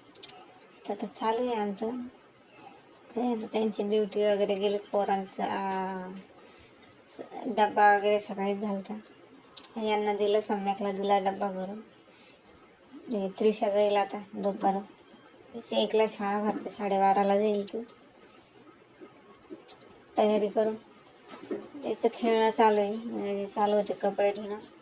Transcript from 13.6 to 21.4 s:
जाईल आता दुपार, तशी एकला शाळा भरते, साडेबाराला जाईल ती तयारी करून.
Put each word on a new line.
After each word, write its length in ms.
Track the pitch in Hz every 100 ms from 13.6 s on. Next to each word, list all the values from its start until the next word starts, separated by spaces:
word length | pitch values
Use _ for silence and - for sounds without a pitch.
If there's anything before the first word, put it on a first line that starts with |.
| 214
जाईल 260 | 202 208 202
आता 280 | 196 208 202
दुपार, 460 | 214 196 202 196 196 208 - - - - - - 233
तशी 280 | - 226
एकला 200 | 214 220 220
शाळा 340 | 214 202 208
भरते, 260 | 214 196 214
साडेबाराला 680 | - 202 196 196 196 196 202
जाईल 360 | 214 208 202
ती 80 | 226 240 - - - - - - - - - - - - - - - - - - - - - - -
तयारी 320 | 214 214 208
करून. 260 | 220 220 220 - - - - - -